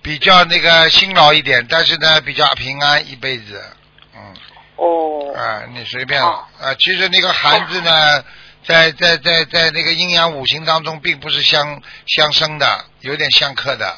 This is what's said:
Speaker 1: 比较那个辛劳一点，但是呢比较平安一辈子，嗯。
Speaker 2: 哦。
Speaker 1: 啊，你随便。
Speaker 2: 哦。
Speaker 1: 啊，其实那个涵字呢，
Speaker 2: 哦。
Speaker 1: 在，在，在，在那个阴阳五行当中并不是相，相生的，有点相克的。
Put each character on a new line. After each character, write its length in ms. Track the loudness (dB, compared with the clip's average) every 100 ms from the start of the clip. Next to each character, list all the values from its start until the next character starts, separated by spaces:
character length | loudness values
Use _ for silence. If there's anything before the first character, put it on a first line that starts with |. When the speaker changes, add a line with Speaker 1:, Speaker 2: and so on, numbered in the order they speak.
Speaker 1:
比 160 | -8 -2
较 260 | 4 4 4
那 140 | 2
个 300 | 4 6 6
辛 240 | 4 2
劳 180 | 6 6
一 100 | 6
点， 240 | 2 0 0
但 160 | 0 0
是 100 | 0
呢 240 | 2 2
比 120 | 0
较 120 | 0 0 0
平 240 | -6 -4
安 280 | 0 0 -4
一 40 | -10
辈 220 | -8 -8
子， 260 | -12 -18 -18 -20 _ _ _ -20
嗯。 200 | -20 -20 -20 -20 _ -4
Speaker 2:
哦。 560 | -2 0 -4 -6 -8 -6
Speaker 1:
啊， 280 | -6 -6 -10
你 100 | -14 -12
随 180 | -10 -4
便。 160 | 0
Speaker 2:
哦。 220 | 0 -2 -10 -10
Speaker 1:
啊， 140 | -8 -2
其 140 | -2
实 140 | 0 0
那 120 | 0
个 100 | 0
涵 340 | 0 2 2 0
字 140 | -4
呢， 360 | 0 2 4 2
Speaker 2:
哦。 60 | -2 -20 -20 _
Speaker 1:
在， 280 | 0 4 4
在， 260 | 2 0 0
在， 260 | 0 0 0
在 260 | 0 0
那 120 | -2
个 80 | -4
阴 180 | -4 -2
阳 220 | 0 0
五 120 | -2 -4
行 200 | -4 -2
当 180 | -2
中 160 | -4 -8
并 180 | -6 -6
不 100 | -6
是 120 | -2
相， 400 | 0 0 -2 -8 -18 -20 -6
相 260 | 0 0
生 280 | 0 -2 -2
的， 260 | -2 -2 -8 _
有 140 | -10 -4
点 140 | 0
相 220 | 0 0 -4
克 200 | -6 -6
的。 200 | -6